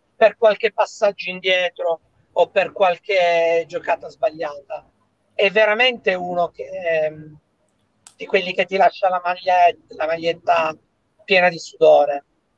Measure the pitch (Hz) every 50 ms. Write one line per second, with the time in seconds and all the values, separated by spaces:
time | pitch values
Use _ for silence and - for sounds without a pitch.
0 | _ _ _ - 220 202 - - 226 214 202 - - 208 - - 202 - - -
1 | 220 202 196 - - 180 185 185 175 185 185 180 180 175 - - 175 170 165 -
2 | _ _ _ _ _ _ - - 175 - - 202 180 160 - - 202 180 175 -
3 | _ - 196 185 175 175 170 170 165 165 170 165 165 147 170 170 165 - 170 -
4 | - 160 - _ 160 160 156 160 - 294 294 285 - - 311 - - _ _ _
5 | _ _ _ _ _ _ _ - 208 196 185 220 220 208 208 226 247 254 240 233
6 | - 208 185 180 180 180 180 175 170 165 - - 196 - 190 190 180 170 165 156
7 | 156 156 156 156 156 156 156 151 _ _ _ _ _ _ _ _ _ _ _ _
8 | _ - _ - 151 - - 196 180 180 185 190 185 185 190 190 180 175 - -
9 | 202 185 185 180 175 175 180 180 - 185 180 180 175 175 165 - _ - - -
10 | 156 156 165 165 165 165 165 165 - 175 175 170 160 160 156 - _ _ _ _
11 | _ _ _ _ _ - 196 185 180 180 170 160 - - - - 160 151 151 143
12 | 147 147 143 143 - _ _ _ _ _ _